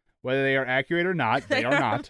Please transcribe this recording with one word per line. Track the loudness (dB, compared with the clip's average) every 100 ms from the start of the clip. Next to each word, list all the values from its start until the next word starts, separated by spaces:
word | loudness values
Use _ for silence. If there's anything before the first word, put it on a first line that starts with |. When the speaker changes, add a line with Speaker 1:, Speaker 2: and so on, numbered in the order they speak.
| _ _
Speaker 1:
whether | -2 0
they | 2 0
are | 0
accurate | -2 0 -2 0
or |
not." | 0 2 0 0
They | -2
Speaker 2:
<laughs> |
Speaker 1:
are | 0 0
not. | 0 -2